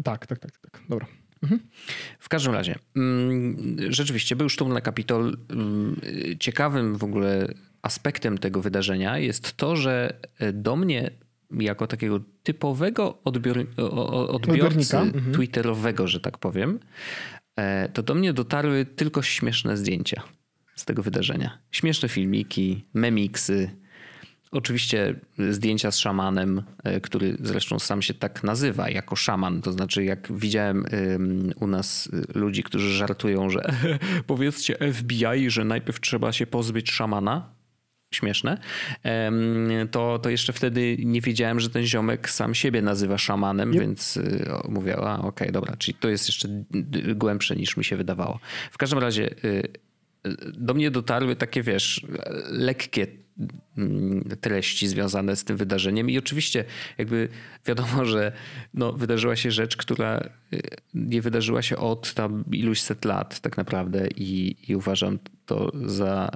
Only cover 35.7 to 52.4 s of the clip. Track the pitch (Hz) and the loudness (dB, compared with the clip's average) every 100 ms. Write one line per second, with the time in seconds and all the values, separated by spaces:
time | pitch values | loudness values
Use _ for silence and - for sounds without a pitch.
35.7 | 113 - 113 - 120 117 113 117 120 113 | 0 -2 -4 -2 0 0 0 0 0 0
36.7 | 113 113 - 110 104 101 147 - - _ | -2 0 0 0 0 0 -2 -4 -16 _
37.7 | _ _ _ - - 101 101 - 196 - | _ _ _ -8 -2 0 0 0 -2 -4
38.7 | - - - 120 113 110 113 113 113 113 | -6 -6 -4 -2 0 0 2 2 2 2
39.7 | 113 110 120 117 117 120 117 - 117 127 | 0 0 0 0 0 0 0 -2 0 0
40.7 | 120 120 113 117 117 123 113 117 117 117 | 2 2 2 2 2 2 2 2 2 0
41.7 | 117 117 113 110 113 - - 113 113 139 | 0 2 2 0 0 -2 0 0 0 2
42.7 | 117 104 101 98 98 - 101 98 98 107 | 2 2 2 2 2 2 2 2 2 4
43.7 | 165 104 98 - - 98 98 - - - | 2 2 0 -2 0 0 0 -2 -4 -4
44.7 | 101 95 - 104 101 95 - 95 95 - | -2 0 0 0 -2 -2 -2 -2 -2 -2
45.7 | - - - 117 104 - - 101 101 - | -4 -4 0 0 2 0 -2 -2 -4 -4
46.7 | 101 139 117 95 107 107 101 - - - | -2 -2 -2 0 2 2 2 0 0 -2
47.7 | - - 95 90 - 87 113 - - - | -2 -2 0 -2 -2 -2 -4 -8 -10 -8
48.7 | - 139 139 123 107 107 - 110 98 - | -4 0 2 2 2 0 0 0 0 -2
49.7 | - _ _ _ _ 98 - - - 117 | -8 _ _ _ _ -8 -6 -8 -4 0
50.7 | 139 151 127 117 123 131 120 117 135 117 | 2 2 2 0 2 2 0 0 0 2
51.7 | 95 - - - - - - | 2 0 -2 -6 -8 -6 -8